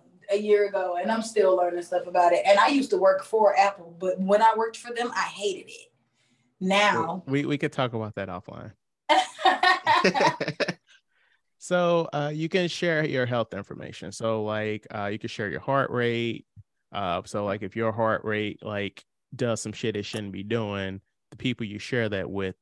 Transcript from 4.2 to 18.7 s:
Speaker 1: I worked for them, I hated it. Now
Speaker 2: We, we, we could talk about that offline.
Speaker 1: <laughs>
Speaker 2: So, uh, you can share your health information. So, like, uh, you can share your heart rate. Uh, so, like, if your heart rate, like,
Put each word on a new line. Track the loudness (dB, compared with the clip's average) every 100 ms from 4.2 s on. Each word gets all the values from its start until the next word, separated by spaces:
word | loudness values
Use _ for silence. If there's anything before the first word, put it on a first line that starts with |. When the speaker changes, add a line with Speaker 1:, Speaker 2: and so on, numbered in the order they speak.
| 2 6
Speaker 1:
I | 6 4
worked | -2 -6
for | -8
them, | -4 -4 -2
I |
hated | -4 -4 -4 -4 -10
it. | -20 -20 _ _ _ _ _ _ _
Now | 2 4 4 2 -2 -6 -2
Speaker 2:
We, | -2
we, | 0
we | -2
could | -2
talk | -2 -2
about | -2 -6 -8
that | -8
offline. | -10 -12 -16 -16 -20 _ _ 2
Speaker 1:
<laughs> | 2 2 0 2 4 2 2 2 4 2 4 2 0 -4 -4 -6 -6 _ _ _ _ _ _ _ _
Speaker 2:
So, | -2 0 2 2 0
uh, | -4 -4
you | -4 0
can | 0 0
share | -2 0 0 0
your | 0 0
health | 0 -2
information. | -6 -10 -12 -14 -12 -12
So, | -4 -2 -2
like, | -2 -2 -4 -6 -8
uh, | -6 -6
you | -6
can | -8
share | -6 -6
your | -6
heart | -2 0 0
rate. | 0 0 0 -2 -6 -12 -20 -20 _ _
Uh, | -6 -4 -4
so, | -4 -4 -4
like, | -4
if | -6 -4
your | -2
heart | 0 0 0 -2
rate, | -4 -4 -6
like, | -8